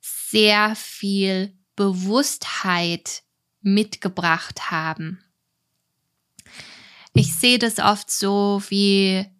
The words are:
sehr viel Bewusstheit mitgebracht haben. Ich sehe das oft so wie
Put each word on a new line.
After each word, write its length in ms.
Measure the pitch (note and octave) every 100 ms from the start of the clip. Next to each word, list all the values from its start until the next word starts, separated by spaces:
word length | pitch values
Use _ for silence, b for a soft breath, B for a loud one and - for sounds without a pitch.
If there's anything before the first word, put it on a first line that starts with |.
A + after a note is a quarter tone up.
sehr 720 | - - - G#3+ G#3+ G#3 G#3+ A3
viel 760 | - - G3 G3 F#3+ F#3+ G3 _ _ -
Bewusstheit 1500 | G3+ F#3 F#3 A#3 C#4 - - - G3 F3 F3 E3+ - - _ _ _ _
mitgebracht 1080 | G3+ G3+ G#3+ - G3 F#3 F3 E3 - - -
haben. 520 | E3 D#3+ D#3+ D#3+ F#3 _ _ _ _ _ _ _ _ _ _ _ - B B B B B B B
Ich 220 | - - -
sehe 240 | B3 B3
das 200 | A#3 A3
oft 300 | G3+ G#3 -
so 520 | - G3 G3+ G3+ G3+ G3+
wie 560 | G3+ G3+ G3 F#3+ F#3+ G3 _